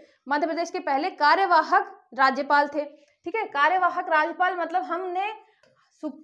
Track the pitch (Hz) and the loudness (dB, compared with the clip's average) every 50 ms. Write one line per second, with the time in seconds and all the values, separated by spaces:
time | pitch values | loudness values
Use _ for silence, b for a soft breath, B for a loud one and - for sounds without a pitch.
0 | B B B B B 254 277 294 339 320 330 311 349 349 - 370 - 311 277 269 | B B B B B -4 -2 -2 -2 -2 -2 -4 -6 -6 -6 -8 -4 -2 -2 -2
1 | 311 381 370 - 294 294 320 359 392 370 349 320 311 - 320 392 403 - - - | -2 -4 -4 2 4 4 4 4 4 4 4 4 4 4 2 2 2 0 -12 -20
2 | _ _ - 226 269 269 262 254 285 285 294 285 285 277 294 311 294 285 - _ | _ _ -2 2 2 2 2 0 -2 2 2 2 2 2 -2 -6 -8 -8 -12 _
3 | _ _ _ _ _ 339 - 453 415 - - 277 285 311 359 370 370 349 349 349 | _ _ _ _ _ -8 -6 -6 -6 -4 0 2 2 4 4 4 2 0 0 -2
4 | 359 359 320 302 311 339 320 330 359 370 370 349 330 320 330 370 359 - 339 349 | -4 0 2 2 2 0 0 0 0 0 0 -2 -6 -4 -4 -4 -4 -4 -6 -6
5 | 381 370 349 370 392 427 440 427 _ b b b b b b b b b _ _ | -6 -4 -4 -4 -4 -4 -6 -10 _ b b b b b b b b b _ _
6 | - 302 - - | -10 -10 -10 -12